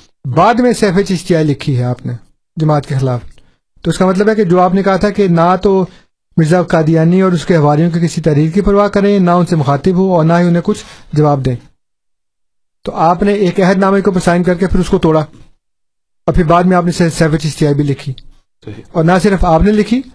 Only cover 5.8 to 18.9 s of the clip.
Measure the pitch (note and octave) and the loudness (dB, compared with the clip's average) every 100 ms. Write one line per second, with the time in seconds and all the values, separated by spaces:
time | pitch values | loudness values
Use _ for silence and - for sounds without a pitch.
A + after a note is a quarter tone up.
5.8 | F3+ - _ _ _ - D#3 F3+ F3 E3+ | -2 -8 _ _ _ -2 0 0 0 0
6.8 | D#3 D#3+ E3 F#3 F#3+ F3 - E3+ D3 D3 | 2 2 2 2 2 0 0 0 2 2
7.8 | E3+ E3+ E3 E3 D#3+ C#3+ D#3+ F#3 G3 G3+ | 0 0 -2 -2 0 0 0 0 0 2
8.8 | G3+ G3+ G3+ G3+ F3 F3 E3+ E3 C3+ C#3 | 0 0 0 2 2 2 0 0 0 0
9.8 | F#3 F3+ F#3+ F3 D#3+ E3+ F3 E3+ F#3 G#3+ | 0 0 0 2 2 2 2 0 -2 -6
10.8 | - - - D3 D3+ C#3 C3 B2 - _ | -8 -20 -6 0 0 0 -2 -6 -10 _
11.8 | _ _ _ _ _ _ _ _ _ _ | _ _ _ _ _ _ _ _ _ _
12.8 | - A3 E3 F3 G3+ G#3 F3+ E3 F#3 F#3+ | -12 -2 -2 0 0 0 0 0 0 2
13.8 | F#3+ G3 G3 F#3 F3 F3 F3+ F3 F#3 - | 2 0 0 -2 0 0 0 -2 0 -2
14.8 | E3+ F#3+ E3+ D#3 D3 - - _ _ _ | 0 0 0 0 -2 -10 -20 _ _ _
15.8 | _ _ _ _ - F3 D#3 E3+ F3+ F3+ | _ _ _ _ -4 0 2 2 2 0
16.8 | F3 E3 E3+ - D#3+ D#3 D3+ - D3 C#3+ | 0 -2 -4 0 -2 0 -4 -2 -2 0
17.8 | D3 C3+ - C3 - - _ _ - - | -2 -4 -8 -14 -18 -20 _ _ -18 -18
18.8 | - | -8